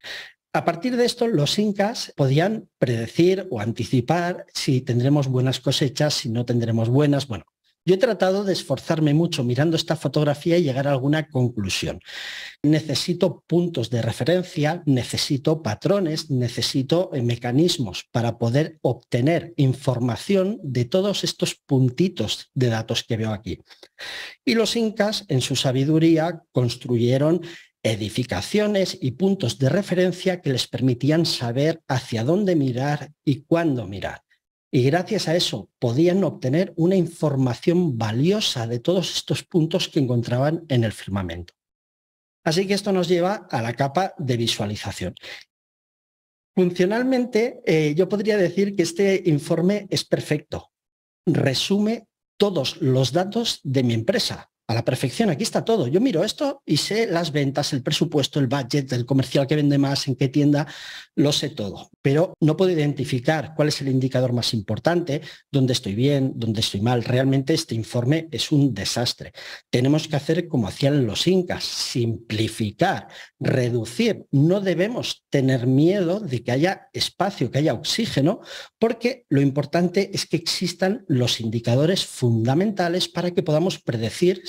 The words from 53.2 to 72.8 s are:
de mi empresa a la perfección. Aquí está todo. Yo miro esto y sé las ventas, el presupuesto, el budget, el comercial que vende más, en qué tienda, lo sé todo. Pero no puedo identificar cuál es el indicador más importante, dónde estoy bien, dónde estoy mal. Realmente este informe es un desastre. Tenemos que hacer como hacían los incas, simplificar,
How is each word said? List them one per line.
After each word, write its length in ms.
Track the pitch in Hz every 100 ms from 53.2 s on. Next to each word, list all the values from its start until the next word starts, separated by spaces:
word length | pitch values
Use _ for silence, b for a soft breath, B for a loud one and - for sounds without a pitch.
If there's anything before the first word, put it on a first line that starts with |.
| 190 233 233 -
de 200 | 147 131
mi 120 | 123
empresa 560 | 113 110 113 - 104 - _ -
a 60 |
la 100 | 113
perfección. 460 | - 131 131 - 220
Aquí 120 | 139
está 220 | - 185
todo. 240 | 180 226 123
Yo 120 | 175
miro 220 | 262 160
esto 400 | 208 - 285 285 -
y 100 | 147
sé 300 | - 208 226
las 260 | 170 165
ventas, 400 | 147 139 143 143
el 100 | 131
presupuesto, 560 | 151 - 160 151 127 151
el 100 | 131
budget, 440 | 143 135 147 135
el 140 | 123 120
comercial 400 | 135 131 143 135
que 100 | 151
vende 220 | 147 143
más, 280 | 139 139 -
en 60 |
qué 140 | 127 135
tienda, 380 | 147 143 143 143 B B B B -
lo 160 | 139
sé 160 | 147 151
todo. 420 | - 101 82 - _
Pero 320 | 139 147 185 -
no 160 | 151 156
puedo 140 | 185
identificar 840 | 165 147 131 123 127 135 156 - -
cuál 120 | 147
es 120 | -
el 80 | 135
indicador 460 | 131 131 127 127
más 180 | 120 -
importante, 720 | 113 98 107 156 175 170 151 B B B
dónde 220 | 139 127
estoy 220 | 120 101
bien, 400 | 104 135 143 135 -
dónde 240 | 113 107
estoy 220 | - 98
mal. 200 | 113 123
Realmente 520 | - 123 135 135 131
este 200 | 160 -
informe 540 | 113 107 123 120 160 160
es 220 | 113 -
un 220 | 147 139
desastre. 580 | 98 95 117 120 - - B B B B
Tenemos 360 | 123 131 151 -
que 100 | 143
hacer 320 | - 165 175
como 200 | 139 92
hacían 380 | - 139 147 113
los 200 | 95 165
incas, 380 | 190 180 92
simplificar, 1400 | - - - 127 117 107 - 110 110 - 107 -